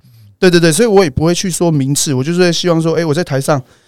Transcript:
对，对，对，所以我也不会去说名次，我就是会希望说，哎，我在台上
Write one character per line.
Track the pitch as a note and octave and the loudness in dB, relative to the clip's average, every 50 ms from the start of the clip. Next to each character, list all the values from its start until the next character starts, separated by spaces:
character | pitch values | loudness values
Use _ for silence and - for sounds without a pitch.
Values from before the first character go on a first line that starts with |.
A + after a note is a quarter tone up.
| _ _ _ - - - _ _ | _ _ _ -20 -20 -20 _ _
对， | F#3+ F3+ | 2 2
对， | E3+ F3 | 4 4
对， | E3 E3 | 2 2
所 | D#3 F#3+ | 2 2
以 | A#3+ | 2
我 | A#3 G3 G3 G3 | 2 4 2 2
也 | D3 | 2
不 | B2+ - D3+ | 0 -2 -2
会 | E3 F3 | -2 -2
去 | - - F#3+ | -2 -4 -6
说 | D#3+ - F3+ E3+ | -4 -2 -2 0
名 | D#3+ C#3+ C3 C3+ D3 | 0 0 0 -2 -2
次， | - - D#3+ C3+ | -2 -2 -2 -2
我 | B2+ C3 | -2 -2
就 | D#3 | -2
是 | F3 F3 | 0 2
会 | F3+ F3 E3 | 2 2 0
希 | - - F3 | -2 -2 -2
望 | E3 E3 | -2 0
说， | D#3+ E3 D#3+ | 0 -2 -2
哎， | D#3 E3+ | -2 -2
我 | D#3+ C#3 | -2 -2
在 | E3+ | -2
台 | F3 - C#3 C3+ | -2 -2 -4 -4
上 | C#3 - D#3 C3+ - _ _ _ _ | 0 0 0 0 -2 _ _ _ _